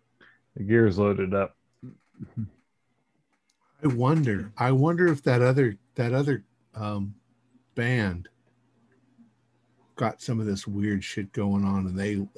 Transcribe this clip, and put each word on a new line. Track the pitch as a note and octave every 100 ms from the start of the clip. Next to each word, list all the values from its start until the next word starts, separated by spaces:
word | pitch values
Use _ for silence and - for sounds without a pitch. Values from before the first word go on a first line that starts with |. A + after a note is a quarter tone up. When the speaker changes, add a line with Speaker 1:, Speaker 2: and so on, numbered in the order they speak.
| _ _ - _ _ -
Speaker 1:
The |
gear's | G2 A#2 A2 F2+
loaded | G2+ F#2+ F#2+
up. | G2 F#2+ _ _ _ B2+ - _ - G2 - G#2 _ _ _ _ _ _ _ _ _ _ _ _ C#3+
Speaker 2:
I | D3+
wonder, | A#2+ B2+ D#3+ C3 F#2+ G#2+ -
I | B2
wonder | C3 D#3 F3 F3+
if | C#3+
that | C#3+ B2
other, | B2 C3 B2 G2+ _ -
that | A#2
other, | C3 C#3+ A#2 _ _ _ A2
um, | G#2 G#2 G2+ - _ _ _ _ _ -
band | A#2+ B2+ G2+ F2 E2+ _ _ _ _ _ _ _ _ _ _ _ _ _ _ _ _ -
got | A2+ -
some | - A2+
of | G#2+
this | G2 -
weird | G2+ G#2 G2+
shit | - - G2
going | - G2+ G2 G2
on, | G2 F#2+
and | F#2
they, | G#2 G2+ G2